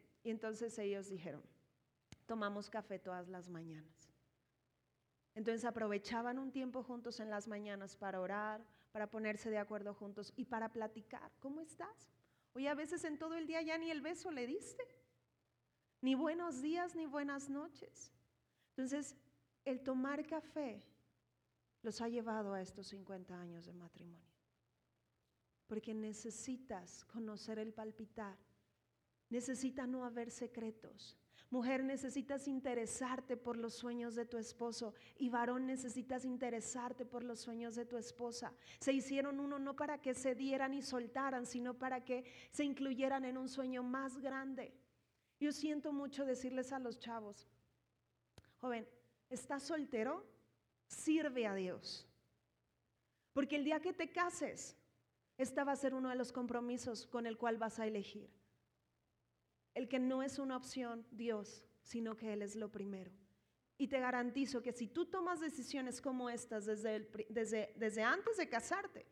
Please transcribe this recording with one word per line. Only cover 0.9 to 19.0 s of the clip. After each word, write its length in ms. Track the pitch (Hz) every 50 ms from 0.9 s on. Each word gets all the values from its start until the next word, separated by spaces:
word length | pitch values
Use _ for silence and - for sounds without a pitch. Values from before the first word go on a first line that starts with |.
| 196 196 185 196
dijeron, 320 | 190 170 165 175 139 143 - - - - _ _ _ _ _ _ _ _ _ _ - - _ -
"Tomamos 420 | 226 220 208 202 202 208 202 -
café 300 | - 214 202 - 196 185
todas 280 | - 185 180 180 180 180
las 220 | 185 180 175 180
mañanas". 640 | 175 165 165 165 160 156 160 160 - - - - _ _ _ _ _ _ _ _ _ _ _ _ _ _ _ _ _ _ _ _ _ _ _ _ -
Entonces 320 | 220 214 233 226 226 233
aprovechaban 760 | 240 226 233 220 208 208 196 202 - 240 233 240 240 247 269
un 120 | 269 262
tiempo 320 | - 269 262 254 233 254 240
juntos 360 | - 247 240 226 240 233 -
en 100 | 214 220
las 180 | 208 208 202 220
mañanas 480 | 208 208 208 208 202 196 196 190 -
para 260 | - 202 196 190 185
orar, 420 | 185 180 202 208 214 214 214 214 226 - - - - _
para 180 | - 214 214 208
ponerse 400 | - 220 220 214 214 208 - 226
de 80 | 220 208
acuerdo 360 | 202 - 214 208 202 202 202
juntos 380 | - 208 202 202 208 202 - - 254
y 80 | 247
para 260 | - 240 220 220 226
platicar. 600 | - 226 220 220 220 226 208 - 247 - - - - _
"¿Cómo 200 | - 269 285 320
estás? 500 | 320 311 - - 339 403 453 - - - _ _ _ _ _ _ _ _ -
Oye, 160 | 247 269 285
a 40 | 294
veces 300 | 277 311 302 349 330 -
en 160 | 320 302 -
todo 160 | 320 320 330
el 100 | 330 320
día 160 | 294 320 330
ya 160 | 330 320 320 330
ni 140 | 330 330
el 100 | 320 294
beso 300 | 262 311 349 339 - 381
le 160 | 311 254 240 240
diste, 360 | 311 415 - - 494 - 494 494 - - - _ _ _ _ _ _ _ _ _ _ _ _ _ _ _ _ _ _ _
ni 140 | 254 262 269
buenos 460 | 254 320 302 330 339 349 339 262 254
días, 340 | 269 302 330 349 349 349 349
ni 100 | 339 320
buenas 440 | 285 269 294 285 285 277 277 277 277
noches". 640 | 277 285 302 339 - - - - - - - - - _ _ _ _ _ _ _ _ _ _ _ _
Entonces, 400 | - 262 254 277 294